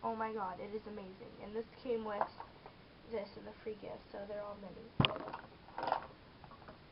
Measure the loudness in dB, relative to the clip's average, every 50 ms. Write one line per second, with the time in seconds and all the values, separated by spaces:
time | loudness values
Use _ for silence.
0 | 2 2 2 4 2 2 2 2 2 2 0 -2 -2 -2 -2 -2 -2 -2 -6 -4
1 | -4 -6 -8 -8 -10 -12 -10 -8 -8 -2 0 0 0 0 -4 -8 0 2 4 4
2 | 4 2 4 4 2 2 0 -8 -12 -12 -12 -14 -14 -14 -14 -14 -16 -16 -16 -16
3 | -10 -2 0 0 0 -2 -6 -8 -8 -8 -10 -6 -4 -4 -4 -2 -4 -6 -6 -6
4 | -8 -8 -6 -6 -4 -4 -2 -2 -2 -4 -4 -4 -6 -8 -8 -8 -10 -12 8 10
5 | 10 10 10 6 -2 -2 -4 -6 -8 -10 -12 -14 -14 -8 -4 0 4 6 6 4
6 | 4 -2 -10 -12 -16 -16 -16 -14 -14 -14 -14 -12 -12 -14 -14 -14 -14 -4